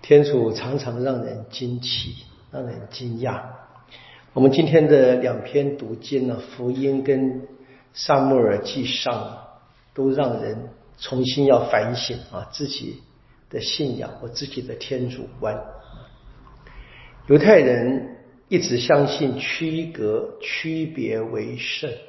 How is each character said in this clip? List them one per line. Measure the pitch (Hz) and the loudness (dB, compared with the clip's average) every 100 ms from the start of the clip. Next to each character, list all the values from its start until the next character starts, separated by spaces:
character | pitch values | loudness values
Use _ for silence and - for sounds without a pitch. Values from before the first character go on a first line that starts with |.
天 | - 147 | 8 8
主 | 147 135 113 | 8 2 0
常 | 110 123 139 | -2 -6 -6
常 | 123 117 | -6 -4
让 | 131 127 | -2 -2
人 | 117 107 - | -6 -10 -12
惊 | - 123 123 | -8 -8 -6
奇， | - - - - - - - | -4 -6 -6 -12 -18 -20 -14
让 | 135 123 | -10 -10
人 | 110 110 | -10 -14
惊 | - 123 117 | -10 -8 -4
讶。 | 123 98 - - - - _ - - - - | -4 -4 -10 -18 -20 -20 _ -20 -20 -20 -6
我 | - | 4
们 | 135 | 6
今 | 139 160 | 6 6
天 | 160 151 | 6 8
的 | 143 127 | 8 8
两 | 123 123 107 | 4 0 -4
篇 | - 143 143 143 | -2 -2 -2 -4
读 | 110 | -10
经 | 110 - 135 127 | -10 -4 -2 -2
呢， | 113 | -4
《福 | - - 123 | -10 -6 -4
音》 | 131 139 135 | -2 0 0
跟 | 139 131 131 123 - - - - _ | 2 2 0 -4 -12 -20 -20 -20 _
撒 | - - 139 | -10 2 2
母 | 135 | 4
耳 | 131 110 101 | 4 4 2
记 | - 143 | -2 -6
上， | 117 - 131 117 104 - - - _ _ _ | -4 -4 -4 -4 -8 -14 -20 -20 _ _ _
都 | - 135 | -2 0
让 | 135 131 110 | 2 0 -2
人 | 101 110 - - _ - | -6 -8 -12 -18 _ -16
重 | - 127 | -6 -2
新 | 127 143 139 | 0 2 6
要 | 120 113 | 4 4
反 | 110 117 | 0 0
省 | 123 - 87 - | -4 -6 -8 -10
啊， | 95 - | -14 -14
自 | - 147 | -10 -8
己 | - - - _ _ _ _ _ | -8 -10 -14 _ _ _ _ _
的 | - | -8
信 | - - 139 123 | -6 -4 -4 -4
仰 | 107 - | -8 -12
或 | 117 | -12
自 | - 139 | -10 -10
己 | 127 | -10
的 | 120 | -10
天 | 117 - 127 123 | -12 -6 -4 -4
主 | 127 117 - | -6 -14 -6
观。 | 107 104 - - - - - - - - - - - - - - - - - | -6 -6 -10 -18 -20 -20 -20 -20 -20 -20 -20 -20 -20 -20 -20 -20 -20 -20 4
犹 | 147 | 6
太 | 202 196 | 10 8
人 | 131 120 123 135 - - - - _ | 8 2 0 -2 -6 -16 -20 -20 _
一 | 180 | -2
直 | - 120 | 0 -2
相 | - 143 143 | 4 4 4
信 | - 139 120 | 0 -2 -2
区 | - - 160 160 165 | -6 -4 -4 -4 -6
隔、 | 160 107 110 - - | -4 -2 -2 -4 -10
区 | - - 160 160 156 | -10 -6 -4 -4 -4
别 | 135 110 110 | -6 -4 -4
为 | 113 113 123 123 | -4 -6 -6 -8
圣 | - - 147 - | -8 -6 -8 -10